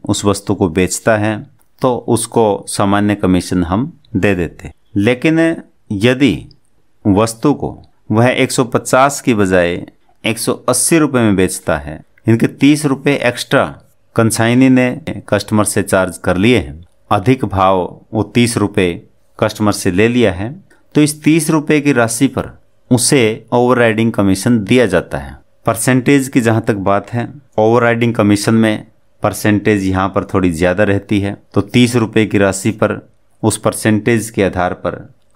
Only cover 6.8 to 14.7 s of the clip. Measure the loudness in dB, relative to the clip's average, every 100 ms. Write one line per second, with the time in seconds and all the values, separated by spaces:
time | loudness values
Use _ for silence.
6.8 | _ _ 0 2 0 0 -2 -2 -6 -12
7.8 | -20 _ _ 2 2 2 -2 -2 -2 -4
8.8 | 0 2 2 0 -2 0 2 2 0 -2
9.8 | -10 _ _ _ -6 -4 -4 -4 -2 -2
10.8 | 0 2 2 2 2 2 0 -2 -4 -4
11.8 | -6 -14 -18 _ 0 2 0 2 2 2
12.8 | 0 -2 -2 -2 -2 -4 -2 0 0 -6
13.8 | _ _ _ -2 0 0 0 4 4